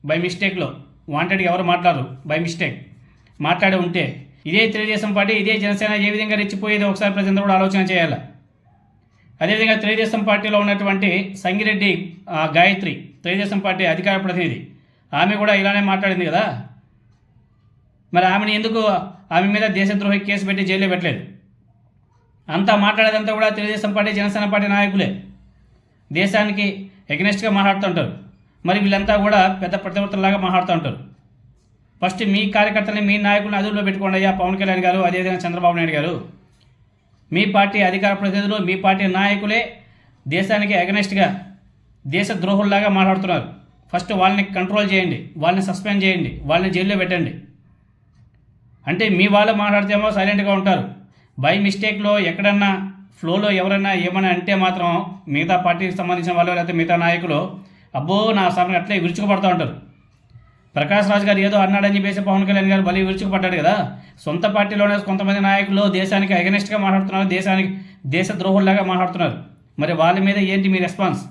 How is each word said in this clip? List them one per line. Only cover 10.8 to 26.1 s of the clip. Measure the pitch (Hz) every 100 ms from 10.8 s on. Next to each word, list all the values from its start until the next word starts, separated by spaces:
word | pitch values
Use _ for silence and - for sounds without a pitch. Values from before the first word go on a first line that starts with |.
| 202 196 196 180 190 -
సంగిరెడ్డి, | 180 196 214 202 196 170 - - -
ఆ, | 160 156 151
గాయత్రి, | 185 190 185 - - -
తెలుగుదేశం | 170 190 196 196
పార్టీ | 190 185
అధికార | 180 165 196 190
ప్రతినిధి, | 190 175 165 107 - - _ _ _
ఆమె | 143 180 208
కూడా | 214
ఇలానే | 202 196 202
మాట్లాడింది | 202 190 196 180 170
కదా. | 165 208 120 - - _ _ _ _ _ _ _ _ _ _ _ _ _
మరి | 175
ఆమెను | 185 190 208
ఎందుకు, | 214 226 226 214 185 - - -
ఆమె | 165 196
మీద | 208
దేశద్రోహి | 220 185 196 202 202 202
కేసు | 202 202 190
పెట్టి | 196
జైల్లో | 190 190 196
పెట్టలేదు? | 180 170 107 - - _ _ _ _ _ _ _ _ _ _ -
అంతా | 160 196 208
మాట్లాడేదంతా | 202 214 220 214 214
కూడా | 214 220
తెలుగుదేశం | 208 208 214 208
పార్టీ, | 202 208
జనసేన | 202 202 208
పార్టీ | 208 202 202
నాయకులే | 202 202 190 170 - - - - _ _ _ _ _ _